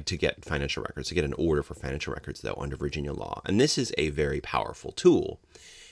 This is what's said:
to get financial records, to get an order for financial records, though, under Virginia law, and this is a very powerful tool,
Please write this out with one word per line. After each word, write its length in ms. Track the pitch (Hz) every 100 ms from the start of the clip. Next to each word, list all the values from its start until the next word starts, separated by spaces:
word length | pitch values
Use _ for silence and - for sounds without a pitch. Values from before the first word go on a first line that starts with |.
| 78
to 100 | 87
get 280 | - -
financial 380 | - 73 71 -
records, 260 | - - 65
to 40 |
get 100 | 87
an 100 | 73
order 280 | - 85 76
for 120 | 71
financial 400 | - 67 71 -
records, 260 | 60 - -
though, 160 | - -
under 160 | 71
Virginia 380 | 67 73 76 71
law, 300 | 71 50 -
and 160 | - 98
this 160 | 147 -
is 160 | 123 -
a 100 | 78
very 320 | 73 73 73
powerful 520 | - 65 52 - -
tool, 480 | - 180 151 - - _ - - - -